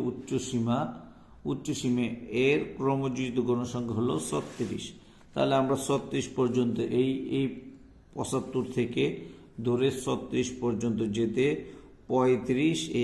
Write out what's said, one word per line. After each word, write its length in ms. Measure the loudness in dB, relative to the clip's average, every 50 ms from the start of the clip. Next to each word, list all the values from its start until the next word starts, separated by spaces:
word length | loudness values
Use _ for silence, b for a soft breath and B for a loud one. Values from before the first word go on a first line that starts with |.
| 0 0
উচ্চ 220 | -4 -6 -6 -4 -2 -2 -2 -2
সীমা, 300 | -2 0 2 2 2 0 0 -4 -6 -10 B B B B B B B B -6 -6
উচ্চ 160 | -4 -4 -4 -4 -4 -2
সীমে 260 | 0 0 2 2 0 0 -2 -6 -8 -4 0 2 4
এর 140 | 4 4 4 0 -2 -4
ক্রমযুক্ত 640 | -2 0 0 2 2 0 -2 -2 -2 -4 -2 0 0 2 2
গণসংখ্যা 480 | 2 0 0 -2 -4 -4 -4 -2 0 0
হলো 160 | 0 0 0 -2 -2 -2
ছত্রিশ। 540 | -2 -4 -4 -4 -6 -6 -4 -4 -4 -6 -8 -10 -14 B B B B B B B -2
তাহলে 220 | 0 2 4 4 4 4
আমরা 140 | 2 0 0 2
ছত্রিশ 400 | 0 0 0 0 -2 -4 -4 -4 -2 0 2
পর্যন্ত 380 | 2 2 4 2 2 2 2 0 0 2 2 2
এই, 100 | 2 2 2 0 -2 -2 0 0
এই 80 | 0 0 -2 -6 -12 -16 -18 -20 -20 -20 -20 -20 -20 -12 -8
পঁচাত্তর 500 | -6 -4 -2 -2 -2 -2 -2 -2 -2 -2 0 0
থেকে 280 | 0 0 0 0 0 0 0 0 B B B B B B B B -4 0 2
ধরে 200 | 4 4 4 2 2 0 -2
ছত্রিশ 440 | -2 -2 -2 -2 -2 0 0 0 0 -2 -2 0
পর্যন্ত 380 | 0 0 0 0 0 0 0 0 0 0
যেতে 280 | 0 0 0 2 2 2 2 2 B B B B B B B B -18 -4 0
পঁয়ত্রিশ, 680 | 2 4 6 6 4 4 2 0 0 2 2 2 2 0 -2 -2 0
এ 20 | 2